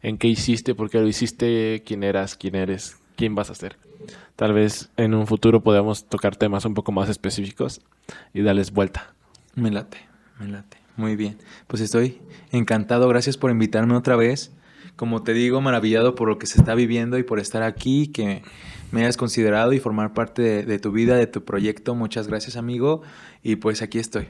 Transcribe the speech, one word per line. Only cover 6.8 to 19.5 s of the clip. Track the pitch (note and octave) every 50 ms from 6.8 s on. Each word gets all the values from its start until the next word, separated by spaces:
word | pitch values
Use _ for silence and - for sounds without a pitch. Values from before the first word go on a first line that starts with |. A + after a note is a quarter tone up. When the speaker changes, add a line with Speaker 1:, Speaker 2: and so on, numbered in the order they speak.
| - -
Speaker 1:
más | G2+ F#2+ G2
específicos | G2+ G#2 - - G2 - - G2 G2 - - - - - - _ _ _ _ _ - - - - _ _
y | G2
darles | G2+ G#2 G2 G2 G2 F#2+ G2+
vuelta. | G#2 G2 F#2 - - - - _ _ _ _ _ - _ _ _
Speaker 2:
Me | - A#2 A2
late, | G#2 G2 - - - - - _ _ _ _ _ _
me | - G#2 G2+
late. | G2+ G2+ G2+ _ - _ _ _ _
Muy | A2+ A2 A2 G#2+
bien. | G#2 G#2+ G#2 G#2+ - - - - - _
Pues | _ - A2
estoy | A2 G#2 - A#2 A#2+ C3 B2+ - - - - - - _
encantado. | - B2 A2+ - A2+ A2 G2+ - A#2+ A#2+ B2+
Gracias | B2+ A#2+ B2 A#2+ C#3 C3+
por | - - B2+
invitarme | A#2+ A2+ A2 G#2 - G#2+ A2+ A#2 A#2+
otra | B2 A#2+ C3 B2+
vez. | A#2 A#2 A#2+ C3 C#3+ - - - - _ _ _ - - - _
Como | - A#2 A#2 A#2 A2 G#2
te | A#2 A2+
digo, | A#2 A#2+ B2 B2+ C3+
maravillado | C3+ C3+ B2 A#2 A2 A2 A2 A2+ A#2 B2+ B2+
por | - A#2 A2
lo | G#2+ -
que | -
se | - -
está | - - A2+ A2+
viviendo | A#2+ B2 A2+ A#2 A#2 A#2 A#2+ B2
y | B2+ B2
por | - A2+ G#2
estar | G2+ - - A2+ A2+
aquí, | A2+ G#2+ - - C3 C3+ C#3+ D3+
que | D3 D3 - A2 G2+ G2 F#2+ - - - - - - - - - - -
me | A2+ A#2
hayas | B2 A#2+
considerado | - B2 A#2 - B2 A2+ G#2+